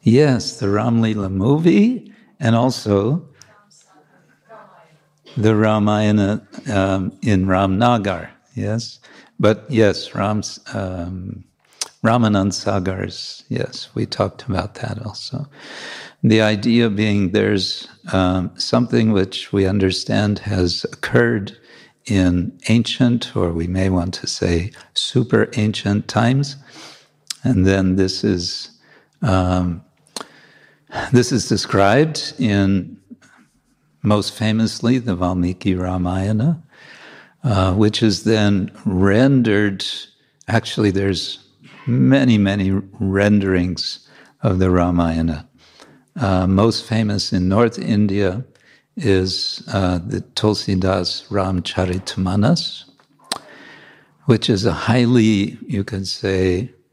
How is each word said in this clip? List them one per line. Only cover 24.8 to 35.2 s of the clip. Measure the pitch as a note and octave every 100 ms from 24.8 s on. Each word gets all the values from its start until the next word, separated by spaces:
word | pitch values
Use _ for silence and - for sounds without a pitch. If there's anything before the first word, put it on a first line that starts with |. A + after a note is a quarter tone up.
| -
super | - - C3 A#2+ A2+ A2 -
ancient | G#2+ G#2 G#2 G#2 -
times. | - A#2 C3+ C#3+ - - - - - _ _ _ -
And | A#2+ G#2 F#2
then | G2 F#2+ F#2
this | F#2+ -
is, | G#2+ F#2 E2+ - - _ _ _ _ _
um, | - F#2 F2+ F2+ F2+ E2+ - _ _ - - - _ _ _ _ _ - -
this | B2 A#2+
is | B2 -
described | G#2 - G2 G2 A#2+ D#3 D#3 - -
in, | G#2+ G2+ G2 G2 - - _ - _ _ _ _ _ _ _ _
most | - G#2 G2
famously, | - A2 A2 A2 - A#2 B2+
the | A#2
Valmiki | F2